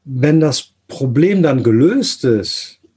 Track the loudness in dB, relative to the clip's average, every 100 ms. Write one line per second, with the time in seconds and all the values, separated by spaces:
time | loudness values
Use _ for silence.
0 | -12 -2 2 2 2 -2 -10 _ _ -8
1 | -4 0 0 2 0 2 2 2 2 0
2 | -2 -4 0 0 -2 -10 -14 _ _